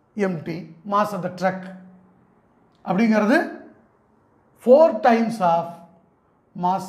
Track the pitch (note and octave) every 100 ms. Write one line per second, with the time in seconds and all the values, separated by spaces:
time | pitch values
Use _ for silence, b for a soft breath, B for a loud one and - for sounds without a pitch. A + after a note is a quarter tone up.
0 | _ - F#3+ E3 E3+ E3 - - G3+ G3+
1 | G#3 G3 F3 - F#3+ F#3 - - - -
2 | _ _ _ _ _ _ _ _ - F#3
3 | A3+ G#3+ G3+ D4+ - - - - _ _
4 | _ _ _ _ _ _ A3+ C#4 D#4+ -
5 | B3+ A3+ A3 - F3 E3+ E3 - - _
6 | _ _ _ _ _ - F3+ F#3+